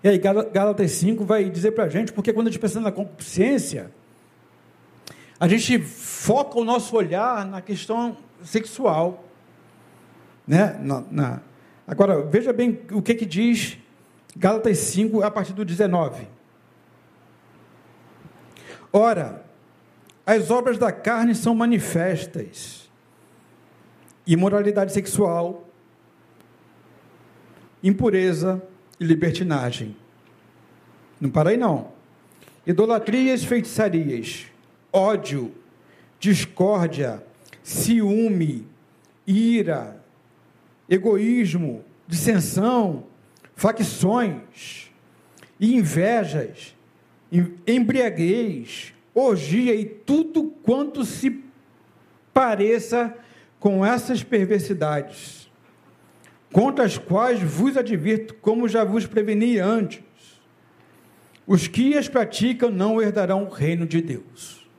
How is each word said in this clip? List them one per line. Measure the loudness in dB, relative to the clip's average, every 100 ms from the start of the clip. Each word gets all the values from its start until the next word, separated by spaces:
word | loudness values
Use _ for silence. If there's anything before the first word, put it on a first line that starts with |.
E | 4
aí, | 4
Gal-, | 2 0 0
Gálatas | 0 0 0 -2
cinco | 0 0 0
vai | 0 0 0
dizer | 0 0
pra | 0 -2
gente, | -2 -4
porque | -4 -2
quando | 0 0
a |
gente | 0
pensa | -4 -2
na | -4
concupiscência, | -4 -10 -10 -10 0 2 2 -2 -8 -12 -20 _ _ _ _ _ _ _ _ _ -20 -20 -20 -20 0
a | 2
gente | 2 2 0
foca | 0 -12 -14 -8 2 2 2 -2
o |
nosso | 0 0 0 0
olhar | 0 -2 -2 -2 -6
na | -10
questão | -8 -10 -4 -4 -4 -6 -18 -20
sexual, | -6 -6 -6 -2 0 0 -2 -4 -18 -20 _ -20 -20 -20 -20 -20 -20 -20 -20 -20 0
né? | 2 2 0
Na, | -6 -6 -6
na... | -4 -4 -4 -14 -20 -20 -20 -12
Agora, | 2 2 2
veja | 2 0 0
bem | 0 0 -2 -4
o | -6
que | 0
que | -2 0
diz | 0 0 0 -2 -10 _ _ _ _ _ 0
Gálatas | 2 2 2 0
cinco, | 0 0 2 2
a | 0
partir | -2 -6
do | -6
dezenove. | -6 0 2 2 -2 -6 -18 -20 _ _ _ _ _ _ _ _ _ _ _ _ -20 -20 _ -20 -20 -20 -20 -20 -20 -20 -20 -20 -2
"Ora, | 2 4 2 -4 -10 -20 _ _ _ _ _ _ _
as | 0 2 2
obras | 0 0 0
da | 0
carne | 0 -2 0 2
são | 2 0
manifestas: | 0 2 2 0 -2 0 -2 -6 -10 -12 -14 -18 -18 -20 _ _ _ _ _ _ _ _ _ -20 _ -20 _ 0
imoralidade | 2 4 2 2 0 0
sexual, | -2 -4 0 0 0 -4 -8 -16 _ _ _ _ _ _ _ _ _ _ _ _ -20 _ _ _ _ -20 -20 -20 _
impureza | 0 2 2 2 2 0 0 -2 -6 -20 _ _
e |
libertinagem." | 2 2 2 0 -2 -2 -2 -6 -10 -14 -20 _ _ _ _ _ _ -20 _ -20 -20 _
Não | -2
para | 2 2
aí, | 2
não. | 0 -2 -6 -20 _ _ _ _ -20 _ -4
"Idolatrias, | 2 2 2 0 2 2 0
feitiçarias, | 0 -2 -2 -2 0 0 -2 -4 -8 -12 -16 _ _ _ _
ódio, | 0 2 0 -4 -8 -8 -12 -20 _ _ _ _ _
discórdia, | 0 2 0 -2 0 2 0 -2 -6 -6 -14 _ -20 -20
ciúme, | -10 -6 0 2 2 2 2 0 -2 -4 -12 -20 _ _ _ _ -2
ira, | 2 4 2 0 -2 -6 -16 -20 _ _ _ _ _ _ _ 0
egoísmo, | 0 2 0 2 2 0 0 -4 -6 -14 _ -8
dissensão, | -2 2 2 0 0 2 2 0 -2 -10 _ _ _ -20
facções | -2 0 0 -4 0 0 2 0 -4 -12 -20 -18 -18 -20 _ _ _ _ _ -20 _
e | 2 2
invejas, | 2 2 2 2 0 -4 -6 -10 -20 _ _ _ _ _ _
em-, | 0 0 -2 0
embriaguez, | 2 2 2 0 0 0 2 0 -6 -10 -16 -18 -20 _
orgia | 2 2 2 0 0 2
e | 0
tudo | -2 -10 0 0 2 -2 -4 -4
quanto | 0 0 0 -4
se | -6 -2 -4 -4 -14 _ _ _ _ _ _ _ _
pareça | 2 2 2 2 2 0 -2 -2 -6 -20 -20 _ _
com | 0 2 2
essas | 0 -2 -6
perversidades, | 0 0 2 0 -2 -4 -2 -4 -6 -14 -20 -20 -20 _ _ _ _ _ _ _ -20 _ _
contra | 2 2 2
as | 0 0
quais | -2 0 2 2
vos | -2 0 0 0
advirto, | 0 -2 0 -2 -4
como | -6 -2 0 0
já | 0
vos | 0 0 -2
preveni | -2 0 0 2 2
antes. | 2 0 -2 -8 -20 _ -20 _ _ _ _ _ _ _ _ _ _ _ 2
Os | 2 2
que | 0 2 2
as | 2
praticam | 0 0 0 -2 2 0
não | 2 0 2
herdarão | 0 0 0 0
o | -2
reino | -2 -2 0 0
de | -2
Deus." | -2 -8 -12 -20 -20 -20 -20